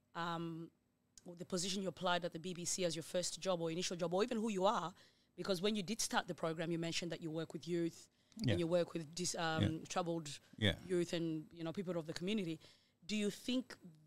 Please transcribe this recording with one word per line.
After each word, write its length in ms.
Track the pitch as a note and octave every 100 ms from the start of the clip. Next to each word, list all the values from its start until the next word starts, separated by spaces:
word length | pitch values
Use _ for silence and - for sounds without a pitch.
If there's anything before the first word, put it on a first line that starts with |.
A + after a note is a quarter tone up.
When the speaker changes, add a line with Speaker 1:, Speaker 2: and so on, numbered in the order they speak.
| _
Speaker 1:
um, 560 | E3+ E3+ E3 E3+ E3 E3 _ _ _ _ -
or 100 | F3 F3
the 80 |
position 380 | F3+ F#3 F#3+ F#3+
you 60 | F#3
applied 360 | - F3+ F3
at 80 | F3
the 60 | E3
B 160 | F#3
B 100 | F3+
C 200 | E3+ -
as 100 | F3 D#3
your 60 |
first 380 | D#3+ F3+ - -
job 200 | F#3 F3
or 100 | E3
initial 260 | E3 F3+ F3
job, 160 | E3+
or 80 | F#3
even 160 | A#3+ A#3
who 120 | A3+
you 140 | F#3+ F3+
are, 260 | - D#3+ - - _ _ -
because 260 | F3+ F#3
when 120 | G3+ G#3+
you 60 |
did 180 | E3 A3+
start 260 | - A#3 -
the 80 |
program, 360 | E3+ E3 D#3+ E3
you 80 | E3
mentioned 340 | E3 D#3+ F3
that 80 | D#3+
you 100 | D#3+
work 220 | D#3+ D#3+
with 140 | E3 D#3
youth 400 | E3+ E3+ - - _ _ -
Speaker 2:
Yeah. 140 | A3+
Speaker 1:
and 80 | E3+
you 60 | E3
work 260 | F3 E3+
with 220 | E3+ D3+
dis-, 200 | E3+ F3 F#3
um, 260 | E3 D#3+
Speaker 2:
Yeah. 160 | - D#3+ -
Speaker 1:
troubled 500 | F#3+ E3+ E3 D3 - - -
Speaker 2:
Yeah. 160 | G3+ - F3
Speaker 1:
youth 260 | F3+ E3+
and, 320 | E3+ E3 D#3 D#3
you 120 | E3+
know, 80 | E3
people 240 | D#3+ F3+ E3+
of 80 | D#3
the 60 |
community. 460 | D#3+ F3+ A3 E3+ D#3+ - - _ _ E3+
Do 100 | G#3+
you 140 | G#3
think 460 | - - B3 B3 - F3+ D#3